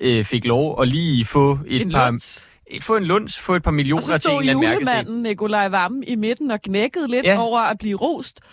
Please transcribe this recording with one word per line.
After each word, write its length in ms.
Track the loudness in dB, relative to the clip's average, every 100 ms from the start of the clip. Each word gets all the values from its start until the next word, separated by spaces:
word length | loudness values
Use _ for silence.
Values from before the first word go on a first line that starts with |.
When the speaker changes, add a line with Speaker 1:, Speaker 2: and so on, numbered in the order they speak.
Speaker 1:
øh, 240 | 0 2 0
fik 200 | -2 2
lov 360 | 2 2 0
at 60 | 0
lige 380 | 2 2 2 2
få 340 | 4 4 2 -2
et 140 | -2
Speaker 2:
En 100 | 0
Speaker 1:
par 180 | 2 2
Speaker 2:
luns. 380 | 0 -4 -8 -12 _ -14 -10
Speaker 1:
få 160 | -2 0
en 60 | 2
luns, 340 | 0 -2 -6
få 160 | -2 0
et 80 |
par 80 | 0
millioner 260 | 0 2 0
Speaker 2:
Og 40 |
så 60 | 0
Speaker 1:
til 40 | 0
en 60 |
Speaker 2:
stod 180 | 2 2
Speaker 1:
eller 140 | 2
anden 160 | 2 2
mærkesag. 240 | 2 2
Speaker 2:
julemanden 300 | 0 -2 -4
Nicolai 460 | -4 -2 0 0 2
Wammen 340 | 0 0 -2 -4
i 80 | -2
midten 360 | -2 -2 -2
og 80 | -4
gnækkede 440 | -2 0 0 -2 -2
lidt 180 | 0 2
Speaker 1:
Ja. 120 | 2
Speaker 2:
over 200 | 2 0
at 180 | 0 -2
blive 180 | -4 -2
rost. 420 | -2 -2 -8 -16 _